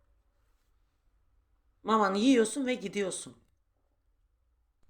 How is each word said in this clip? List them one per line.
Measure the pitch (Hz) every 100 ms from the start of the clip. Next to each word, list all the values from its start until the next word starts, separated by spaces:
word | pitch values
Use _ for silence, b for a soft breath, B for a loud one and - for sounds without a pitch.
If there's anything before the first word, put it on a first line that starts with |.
| _ _ _ _ _ _ _ _ _ _ _ _ _ _ _ _ _ _
Mamanı | - 220 202 196
yiyorsun | 247 254 220 285 254
ve |
gidiyorsun. | 247 190 202 190 - - - _ _ _ _ _ _ _ _ _ _ _ _ _ _ _